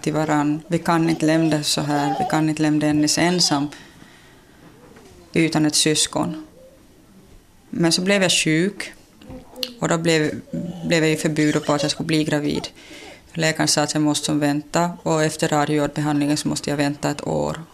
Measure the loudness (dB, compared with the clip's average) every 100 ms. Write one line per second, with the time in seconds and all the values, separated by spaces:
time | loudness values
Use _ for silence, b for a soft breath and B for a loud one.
0 | -4 -2 0 2 0 -2 -2 -2 2 2
1 | 2 2 2 4 2 2 0 -2 0 0
2 | 0 0 0 2 0 2 2 2 2 2
3 | 2 2 2 2 2 0 -2 B B B
4 | B B B B B B B -20 -20 -20
5 | -20 -20 -4 0 2 2 2 2 2 2
6 | 0 -2 -4 -6 -14 -20 -20 -20 -20 -20
7 | -20 -20 -20 -20 -20 -20 -12 -2 0 2
8 | 2 2 2 2 2 2 0 -4 -12 -16
9 | -20 -20 -20 -18 -18 -10 -10 -4 -2 0
10 | 2 2 0 -4 -8 -10 -8 -8 -2 2
11 | 2 2 0 2 2 2 0 0 0 -2
12 | -2 0 0 -2 -2 -4 -6 B B B
13 | B B B -2 -2 0 0 2 0 2
14 | 2 0 0 0 0 0 -2 0 0 -2
15 | -2 0 0 0 0 2 2 2 0 -2
16 | 0 0 2 0 -2 -4 -4 -2 -2 -2
17 | -4 -4 -4 -2 -2 -4 -12